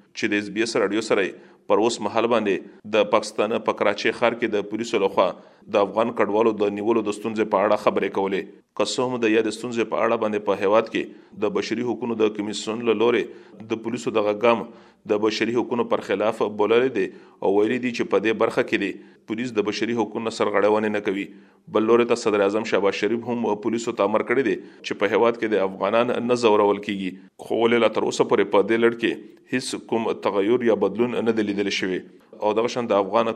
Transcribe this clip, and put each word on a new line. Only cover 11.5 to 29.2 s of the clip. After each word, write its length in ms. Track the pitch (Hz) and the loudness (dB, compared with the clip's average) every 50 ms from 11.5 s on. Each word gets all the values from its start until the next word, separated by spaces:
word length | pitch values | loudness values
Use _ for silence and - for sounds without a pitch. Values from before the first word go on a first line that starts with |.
| 92 | -2
بشري 260 | 104 101 - 113 117 123 | -2 -2 -2 -4 -4 -2
حقوقو 320 | 123 110 - 123 117 113 107 | -4 -4 -4 -4 -4 0 0
د 120 | 110 107 107 | 0 0 0
کمیسیون 480 | 107 104 107 101 - - 110 107 120 120 117 | -2 -6 -6 -6 -8 -6 -6 -6 -2 0 0
له 40 | 110 104 | 2 2
لورې 220 | 113 120 120 104 - - - - - - - - 113 110 | 2 2 2 2 -2 -4 -10 -20 -20 -20 -20 -16 -8 -8
د 140 | 113 117 117 | -8 -6 -6
پولیسو 320 | 117 120 120 - 131 104 110 | -6 -6 -4 -4 -2 -2 0
دغه 140 | 104 104 104 101 117 | 0 0 0 2 4
ګام 180 | 117 117 107 82 - - - - - _ _ - 104 | 2 2 2 -2 -10 -14 -20 -20 -20 _ _ -4 -2
د 100 | 107 104 107 | 0 0 2
بشري 280 | 110 104 - 113 113 120 | 0 0 0 -2 0 0
حقوقو 280 | 120 107 - 123 120 113 117 | -2 -2 -2 -2 -4 -2 -2
پر 100 | 110 95 - | -2 -4 -2
خلاف 340 | - 101 95 104 110 117 - | -2 -2 0 0 -2 0 0
بللی 480 | 120 104 107 104 104 104 113 120 127 135 123 | -4 -4 0 0 2 4 4 4 2 2 0
دی 100 | 101 92 - - - - - - - - | -2 -4 -4 -6 -14 -20 -20 -12 -4 -2
او 80 | 95 98 | 2 2
ویلي 200 | 104 107 113 123 | 2 2 2 0
دي 140 | 123 123 123 | -2 -4 -4
چې 120 | 120 120 110 - | -4 -4 -2 0
په 60 | - 98 98 | 0 0 2
دې 80 | 113 110 101 | 2 0 2
برخه 220 | 113 113 - 135 120 | 0 0 0 -2 -2
کې 140 | - 117 | 0 0
دی 140 | 101 101 92 - - - - - _ _ | -2 -2 -2 -6 -8 -14 -20 -20 _ _
پولیس 260 | - 113 113 123 127 113 | -8 -6 -6 -6 -4 -2
د 140 | 104 95 | -2 -2
بشري 260 | 104 101 - 110 107 117 | -2 -2 -4 -4 -2 -2
حقوقو 260 | 120 107 107 - 113 | -2 -2 -2 -4 -6
نه 100 | 113 113 | -6 -6
سرغړونې 600 | 113 - 110 104 104 101 98 104 107 107 110 107 107 | -2 -2 -2 0 2 2 4 4 4 2 2 0 -2
نه 40 | 107 | -2
کوي. 280 | 104 107 95 98 95 - - - - _ _ _ _ - 107 | -2 -2 -2 -4 -6 -8 -12 -20 -20 _ _ _ _ -2 0
بل 80 | 107 107 | 2 4
لوري 220 | 113 117 117 120 117 | 6 6 6 6 4
ته 60 | 120 | 2
صدر 260 | 117 - 113 101 104 | 0 0 0 2 4
اعظم 220 | 98 101 104 110 110 | 2 2 2 0 -2
شهباز 300 | - - 95 98 98 - | 0 0 2 2 2 0
شریف 360 | - 104 104 117 117 113 123 | 0 -2 -2 -2 -2 -4 -4
هم 260 | 117 120 117 110 104 101 - | -4 -2 0 -2 -2 -2 -2
پولیسو 280 | 113 113 113 - 120 | -2 -2 -2 -4 -4
ته 120 | 117 - 101 | 0 0 0
امر 200 | 101 107 107 107 | 2 2 0 0
کړی 160 | - 120 135 139 | 0 0 0 2
دی 80 | - 90 | 0 -2
چې 440 | - - - - - - - - - | -2 -6 -16 -20 -14 -10 -8 -4 -2
په 60 | 104 101 110 | 0 2 2
هیواد 260 | 98 117 117 120 117 | 4 2 2 2 0
کې 80 | 113 107 107 | -2 0 0
د 100 | 95 95 | 0 0
افغانان 420 | 98 95 95 98 101 110 117 123 123 117 117 120 | -2 -4 -2 -2 0 2 2 2 2 -2 -2 0
نه 80 | 117 123 120 120 | 0 0 4 4
ځورول 360 | 107 104 107 104 101 101 101 101 | 4 6 6 4 4 2 0 -2
کیږي. 240 | - 101 95 95 90 - - - - _ - | -6 -6 -4 -4 -6 -8 -10 -20 -20 _ -16
خو 160 | - - 110 | -8 -4 -2
ولې 260 | 113 117 113 117 117 113 | 2 2 4 4 4 4
لا 60 | 107 - | 2 2
تر 120 | 104 101 - | 0 -2 -2
اوسه 140 | - - 135 | 0 0 0
پورې 280 | 135 127 107 98 - - | 2 2 2 2 4 4
په 140 | 101 95 | 2 4
دې 100 | 101 113 113 117 | 4 2 4 4
لړ 100 | 117 117 - | 2 2 2
کې 100 | 113 92 - - | -2 -2 -2 -2